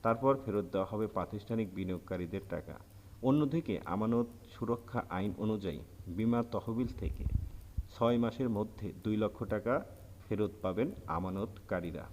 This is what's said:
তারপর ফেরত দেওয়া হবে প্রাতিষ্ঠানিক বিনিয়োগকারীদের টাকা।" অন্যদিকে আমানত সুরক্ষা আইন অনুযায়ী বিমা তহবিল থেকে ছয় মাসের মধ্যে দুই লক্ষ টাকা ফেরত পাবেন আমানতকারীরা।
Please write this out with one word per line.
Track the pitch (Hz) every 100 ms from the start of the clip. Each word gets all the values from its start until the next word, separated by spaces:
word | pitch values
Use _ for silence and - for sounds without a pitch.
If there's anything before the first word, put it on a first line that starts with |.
তারপর | 113 117 131 135
ফেরত | 123 101
দেওয়া | 92 98 95
হবে | 107 107
প্রাতিষ্ঠানিক | 98 87 107 - 113 104
বিনিয়োগকারীদের | 92 92 90 - 92 87 95 -
টাকা।" | 85 78 - - - - -
অন্যদিকে | 123 147 147 165 160 92
আমানত | - 95 110 117 120 - -
সুরক্ষা | - 113 120 - 123 -
আইন | 92 101 92
অনুযায়ী | 107 107 95 71 64 - -
বিমা | 87 113 120
তহবিল | 117 104 - 113 120
থেকে | - - - - - - - - - -
ছয় | - 117 120
মাসের | 117 117 127
মধ্যে | 104 107 - 104 -
দুই | 110 107
লক্ষ | 107 -
টাকা | 110 107 113 139 - - - - -
ফেরত | 104 104 -
পাবেন | 92 92 143 202 -
আমানতকারীরা। | 82 92 95 101 98 - 92 85 78 -